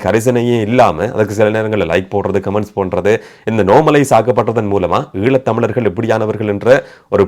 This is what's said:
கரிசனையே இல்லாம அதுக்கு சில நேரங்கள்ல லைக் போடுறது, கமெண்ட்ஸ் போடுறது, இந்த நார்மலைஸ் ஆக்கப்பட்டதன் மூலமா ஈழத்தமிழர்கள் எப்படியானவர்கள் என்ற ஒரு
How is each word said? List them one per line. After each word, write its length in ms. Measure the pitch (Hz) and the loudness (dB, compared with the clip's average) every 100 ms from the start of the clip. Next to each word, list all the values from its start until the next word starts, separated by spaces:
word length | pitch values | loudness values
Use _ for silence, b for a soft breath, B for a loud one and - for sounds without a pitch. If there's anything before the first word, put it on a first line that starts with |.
| 92 | 0
கரிசனையே 500 | 107 120 120 120 120 104 | 0 0 0 0 0 0
இல்லாம 400 | 127 110 78 101 | 2 2 2 -2
அதுக்கு 240 | - 107 104 | -2 -2 0
சில 80 | 107 110 | 0 0
நேரங்கள்ல 320 | 110 107 80 | -2 -2 0
லைக் 180 | 87 95 101 | -2 -2 -4
போடுறது, 260 | 98 98 95 | -2 -2 -2
கமெண்ட்ஸ் 280 | 104 101 - | -4 -4 -4
போடுறது, 360 | 92 90 95 113 B B B | -4 0 0 0 B B B
இந்த 120 | 110 95 | 0 4
நார்மலைஸ் 400 | 123 151 147 135 113 | 4 4 2 4 2
ஆக்கப்பட்டதன் 520 | 113 117 113 113 104 | 2 0 0 -2 -2
மூலமா 260 | 101 87 101 147 92 | -2 0 -2 -4 -4
ஈழத்தமிழர்கள் 640 | 113 131 123 113 113 123 107 | 0 0 0 -2 -2 0 -2
எப்படியானவர்கள் 600 | 90 113 110 110 104 107 101 | -2 -2 -2 -2 -4 -4 -2
என்ற 120 | 113 139 - B B | 2 0 0 B B
ஒரு 100 | 98 | 0